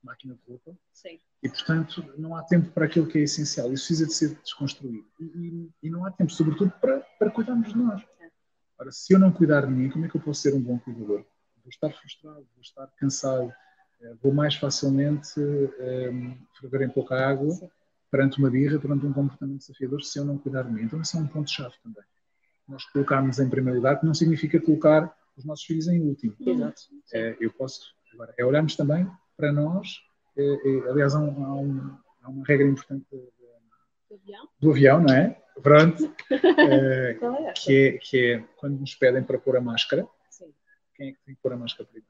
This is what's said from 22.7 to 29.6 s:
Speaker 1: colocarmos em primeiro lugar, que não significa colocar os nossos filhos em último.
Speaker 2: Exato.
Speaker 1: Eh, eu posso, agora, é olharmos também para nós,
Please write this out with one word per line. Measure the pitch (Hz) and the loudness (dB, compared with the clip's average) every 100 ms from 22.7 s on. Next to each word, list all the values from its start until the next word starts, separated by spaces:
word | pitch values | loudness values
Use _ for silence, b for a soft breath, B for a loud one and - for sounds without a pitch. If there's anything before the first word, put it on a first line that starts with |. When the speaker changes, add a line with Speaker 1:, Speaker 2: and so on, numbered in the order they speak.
| 135 - | -18 -6
Speaker 1:
colocarmos | 143 139 143 135 127 | -2 0 2 0 0
em | 131 | 0
primeiro | 131 127 127 | 0 0 0
lugar, | 127 147 | 0 2
que | 160 | 0
não | |
significa | 151 160 156 151 160 | 2 2 2 0 0
colocar | 156 151 156 156 165 _ _ - | 2 4 6 4 2 _ _ -18
os | |
nossos | 139 151 - | -14 -12 -6
filhos | 160 160 | -4 0
em | 175 | 0
último. | 151 139 113 101 | 0 -2 -6 -4
Speaker 2:
Exato. | 247 - 147 - - 285 _ | -4 -2 -4 -8 -20 -20 _
Speaker 1:
Eh, | 113 113 110 | -6 -6 -4
eu | 113 | -6
posso, | - 131 - - _ _ | -6 -10 -10 -20 _ _
agora, | 117 113 - | -20 -18 -2
é | 123 | 2
olharmos | 147 156 - | 2 2 0
também | 147 156 185 - _ - | 0 0 0 -6 _ -4
para | 151 | 0
nós, | 147 | 0